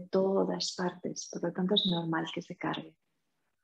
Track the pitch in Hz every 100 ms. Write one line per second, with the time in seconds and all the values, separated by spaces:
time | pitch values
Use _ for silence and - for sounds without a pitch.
0 | 180 190 190 196 185 180 - - 180 180
1 | - - - - 170 180 185 208 196 170
2 | 165 160 165 170 - 175 160 160 160 -
3 | _ _ _ _ _ _